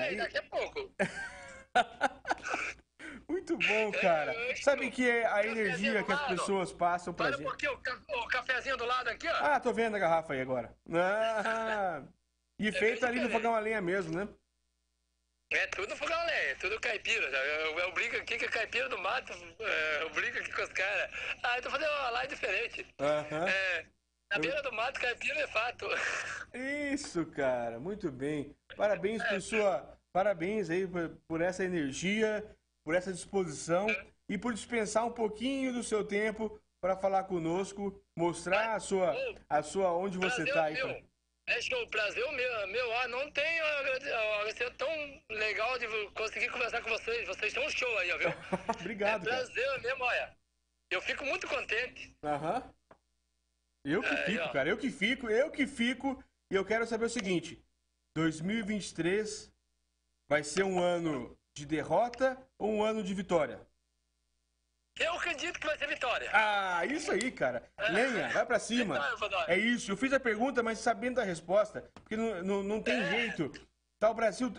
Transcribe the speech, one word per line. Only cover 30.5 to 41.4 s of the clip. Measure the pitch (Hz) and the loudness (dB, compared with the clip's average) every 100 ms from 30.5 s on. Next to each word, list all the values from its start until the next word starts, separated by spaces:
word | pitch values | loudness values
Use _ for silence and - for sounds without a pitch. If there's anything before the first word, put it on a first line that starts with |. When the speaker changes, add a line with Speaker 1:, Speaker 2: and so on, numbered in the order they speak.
| 220 170 | 0 0
Speaker 2:
aí | 175 190 | 0 0
por, | 180 165 - _ | -2 -4 -6 _
por | 160 | 0
essa | 175 180 | 0 2
energia, | 190 180 143 139 180 214 220 214 214 - _ _ | 0 0 0 0 0 2 2 0 -6 -16 _ _
por | 151 175 | 0 0
essa | 180 | 0
disposição | 175 - 196 175 131 - 175 214 | -8 -2 0 0 -4 0 2 2
Speaker 1:
É. | 214 - _ - | -2 -6 _ -6
Speaker 2:
e | 196 | -2
por | 240 | -2
dispensar | 214 - 233 202 220 233 | -4 -2 0 2 2 0
um | |
pouquinho | 233 220 214 247 277 262 | 0 -2 0 -2 0 0
do | 240 | -2
seu | 214 214 | 0 -2
tempo | 208 202 220 214 220 - _ _ | 0 0 0 -2 -6 -6 _ _
pra | 180 190 | 0 2
falar | 196 190 | 4 2
conosco, | 190 175 165 175 190 - 202 196 _ - | 2 0 2 0 -2 -4 -6 -6 _ 0
mostrar | 170 165 175 196 226 | 0 0 0 2 2
a | 208 | -2
sua, | - 196 175 | 0 2 4
Speaker 1:
Ô, | 147 523 381 - | 2 -2 -6 0
Speaker 2:
a | 151 | 0
sua, | 151 190 190 | 2 2 2
onde | 170 196 180 | 2 0 0
você | 180 - | 0 2
Speaker 1:
prazer | 160 | 2
Speaker 2:
tá | 180 | 2
aí, | 156 | 2
Speaker 1:
meu. | 156 269 | 0 -2
Speaker 2:
cara. | 120 - _ _ _ | -4 -12 _ _ _